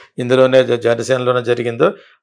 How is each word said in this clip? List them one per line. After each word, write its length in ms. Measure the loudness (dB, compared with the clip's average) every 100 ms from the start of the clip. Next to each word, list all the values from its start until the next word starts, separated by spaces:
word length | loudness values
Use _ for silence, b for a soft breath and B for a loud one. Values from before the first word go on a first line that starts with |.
| B -10
ఇందులోనే 460 | 0 2 4 4
జ-, 180 | 2 0
జనసేనలోనే 640 | 0 -2 -2 -2 -2 -2
జరిగిందో, 480 | -2 -4 -4 -2 -2 -4 b b